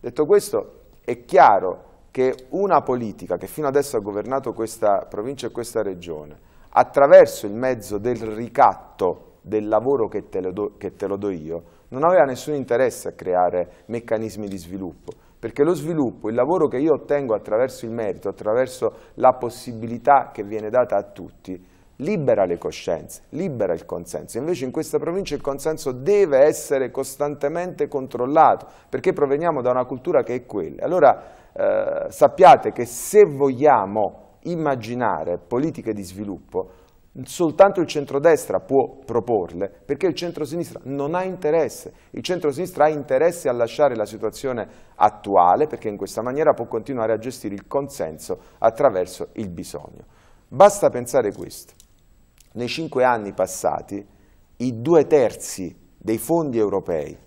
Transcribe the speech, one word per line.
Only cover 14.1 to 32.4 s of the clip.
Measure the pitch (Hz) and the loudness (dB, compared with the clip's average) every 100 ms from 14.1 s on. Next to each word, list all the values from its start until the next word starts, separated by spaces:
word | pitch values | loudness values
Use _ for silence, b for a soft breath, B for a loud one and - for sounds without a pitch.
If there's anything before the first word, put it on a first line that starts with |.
| 110 110 95 104 | -4 -4 -8 -10
di | 98 | -10
sviluppo, | 85 92 92 - - - b b | -10 -10 -10 -12 -20 -20 b b
perché | 113 - | -12 -2
lo | 147 | 0
sviluppo, | 175 147 165 127 95 104 | 0 -4 -2 -2 -4 -6
il | 117 | -2
lavoro | 127 185 147 | 0 2 0
che | 127 | 0
io | 156 | 0
ottengo | 139 - 143 135 | -2 0 -2 0
attraverso | 107 - 107 127 - | -4 -2 -2 -2 -4
il | 117 | -10
merito, | 117 110 90 98 | -6 -6 -6 -8
attraverso | 95 101 113 127 - 113 B B | -6 -2 0 -2 -2 -6 B B
la | - 127 | 2 2
possibilità | 127 120 - - 117 117 117 - 139 120 | 2 -4 -8 -14 -10 -10 -4 4 4 4
che | - | -10
viene | 101 107 107 | -8 -8 -2
data | 120 123 101 | 0 0 -2
a | |
tutti, | 101 - 85 _ - 90 b b b _ | -4 -14 -18 _ -14 -14 b b b _
libera | 143 208 139 107 | -6 -2 0 2
le | 95 85 | 2 0
coscienze, | - - - 87 87 - _ | -6 -8 -6 -6 -8 -20 _
libera | 135 185 127 95 | -8 -8 -4 -2
il | 82 | -4
consenso. | - 85 85 - 78 110 | -6 -12 -10 -12 -10 -8
Invece | 147 170 | -6 -6
in | 127 | -6
questa | 120 156 151 | -6 -8 -8
provincia | 147 180 170 | -6 -6 -6
il | 147 | -8
consenso | 139 139 160 156 139 | -6 -6 -6 -6 -6
deve | 127 139 202 190 135 | -6 0 2 4 6
essere | 147 151 - 139 127 | 6 4 -2 -2 -2
costantemente | 120 135 - 147 147 143 165 180 151 143 | -4 -8 -4 -4 -2 -4 -4 -6 -4 -4
controllato, | 143 131 - 123 151 143 98 - B B | -4 -6 -4 0 6 6 4 -2 B B
perché | - 185 | -4 -2
proveniamo | 190 147 143 170 151 | 0 0 2 0 0
da | 120 | 0
una | 123 | 0
cultura | 127 131 - 156 | -2 -6 0 0
che | 117 123 | 2 -4
è | - | -4
quella. | 104 80 71 | -6 -6 -6
Allora, | 131 165 143 - - - - | -2 6 6 6 -2 -20 -20
eh, | - 101 98 101 - - | -4 0 0 0 -4 -6
sappiate | - 143 - | 4 2 8